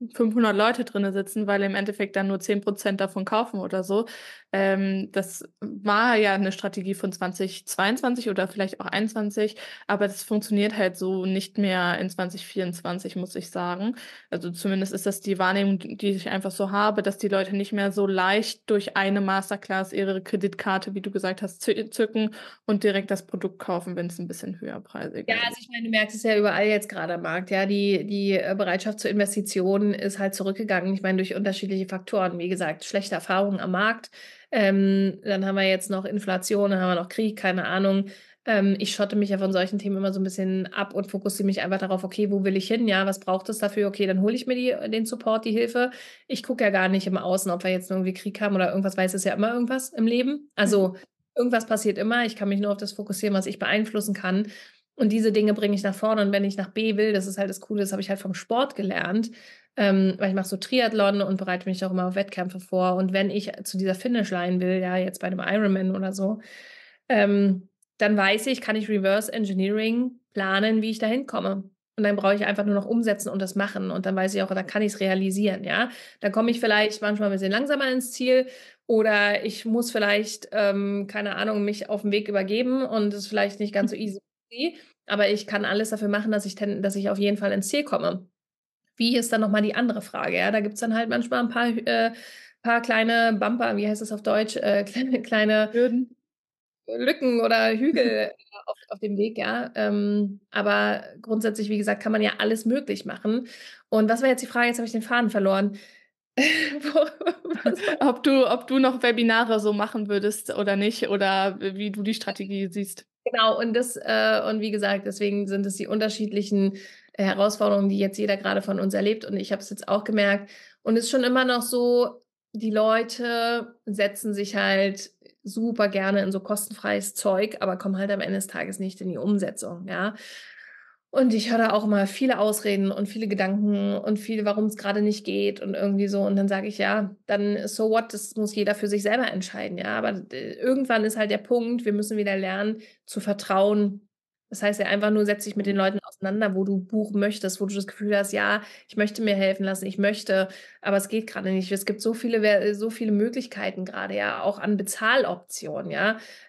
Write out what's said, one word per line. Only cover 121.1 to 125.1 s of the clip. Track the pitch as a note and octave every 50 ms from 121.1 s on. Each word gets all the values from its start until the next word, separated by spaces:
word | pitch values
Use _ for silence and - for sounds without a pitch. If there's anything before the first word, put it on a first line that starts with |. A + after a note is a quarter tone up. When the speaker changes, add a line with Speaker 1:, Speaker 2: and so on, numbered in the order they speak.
Speaker 2:
schon | C#4 C4
immer | A#3+ B3 B3+ C4 B3+
noch | B3+ B3 A#3+
so, | A#3+ A#3+ B3 B3 A#3+ A#3+ A#3+ A#3+ A#3+ A#3+ A#3+ - _ _ _ _ _ _
die | - G#3+ A3 A3
Leute | G#3 G#3+ G#3+ A3 A3 A3+ A#3 A#3 - - A#3+ A#3+ A#3 A#3 A#3 A#3 A#3 A#3 A#3 A#3+ - _ _
setzen | A3 G3+ A3 G3+ G3+ G3+ - - G#3+ G3+
sich | G3+ G#3 G3+ G#3
halt | G3+ G3 G3 G3 G3 G3+ G3 G3 G3 - -